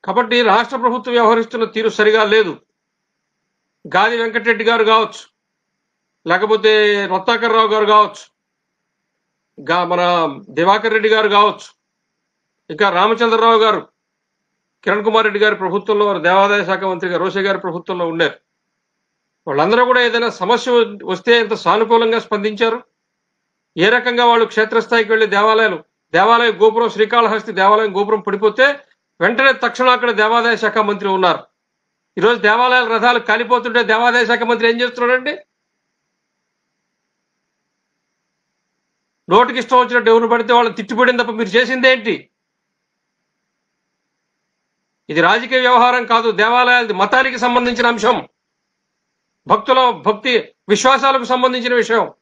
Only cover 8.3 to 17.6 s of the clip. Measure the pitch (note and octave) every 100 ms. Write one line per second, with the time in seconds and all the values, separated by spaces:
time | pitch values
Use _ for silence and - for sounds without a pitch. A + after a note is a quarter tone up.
8.3 | _ _ _ _ _ _ _ _ _ _
9.3 | _ _ - C#3+ F3 F3 F3 F3 F3 D#3+
10.3 | C#3 - D3+ F3 G#3 A3+ A3 G#3+ A3 G#3+
11.3 | G3+ G#3 G3 - _ _ _ _ _ _
12.3 | _ _ _ _ D#3 G3+ F3 G3+ A3+ A#3
13.3 | A3+ A3+ A3+ A3 E3+ - _ _ _ _
14.3 | _ _ _ _ _ - G3+ G#3+ A3 G#3+
15.3 | G3+ G#3+ F#3+ F#3 F#3 F3 G#3 G#3 F#3+ E3
16.3 | F#3+ G3 G#3 F3 F#3 F#3+ F3+ F#3 F3 F#3
17.3 | F#3+ G3 F#3